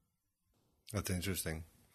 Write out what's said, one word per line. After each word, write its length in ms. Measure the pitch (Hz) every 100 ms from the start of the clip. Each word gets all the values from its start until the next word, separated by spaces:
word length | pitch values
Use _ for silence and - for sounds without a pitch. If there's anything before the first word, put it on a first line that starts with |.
| _ _ _ _ _ _ _ _ -
That's 180 | 104 90
interesting. 520 | 90 90 90 80 80 82 - -